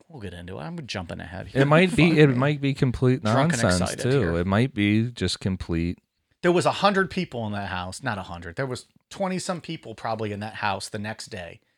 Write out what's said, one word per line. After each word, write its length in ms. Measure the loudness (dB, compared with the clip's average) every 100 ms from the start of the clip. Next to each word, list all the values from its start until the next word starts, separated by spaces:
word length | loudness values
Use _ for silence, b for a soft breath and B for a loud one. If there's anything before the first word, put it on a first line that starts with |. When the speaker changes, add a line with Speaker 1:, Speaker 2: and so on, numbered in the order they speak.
| _
Speaker 1:
we'll 140 | -16
get 100 | -14
into 240 | -12 -12 -12
it. 40 |
I'm 240 | -10 -12 -8
jumping 320 | -8 -8 -10
ahead 280 | -10 -12 -4
here. 140 | 2
Speaker 2:
It 20 | 4
might 280 | 6 6 6
be, 140 | 6
Speaker 1:
Fuck 80 | 8
Speaker 2:
it 80 | 6
Speaker 1:
me. 60 | 6
Speaker 2:
might 240 | 0 0
be 120 | -2
complete 480 | 0 0 2 2 2
Speaker 1:
Drunk 280 | 2 2 2
and 80 | 2
Speaker 2:
nonsense 300 | 4 4 2
Speaker 1:
excited 160 | -2 0
Speaker 2:
too. 80 | 2
Speaker 1:
here. 160 | 2 0
Speaker 2:
It 100 | 2
might 260 | 4 2
be 380 | 2 4 4 2
just 300 | -2 -4 -2
complete. 580 | -4 -4 -2 -2 -2 -4 _ _ _ _
Speaker 1:
There 100 | 2
was 120 | 4
a 80 | 2
hundred 380 | 2 2 2 -2
people 340 | -4 -6 -6 -6
in 60 |
that 140 | -6 -6
house. 340 | -8 -8 -8
Not 140 | -6 -6
a 40 |
hundred. 320 | -8 -12 -10 -8
There 100 | -6
was 200 | -8 -12 _ _
twenty 280 | -6 -4 -4
some 200 | -6 -8
people 340 | -10 -12 -12 -10
probably 340 | -6 -4 -4
in 60 | -6
that 140 | -8
house 340 | -4 -4 -2 -6
the 100 | -8
next 260 | -8 -10 -12
day. 340 | -14 -14 -16 _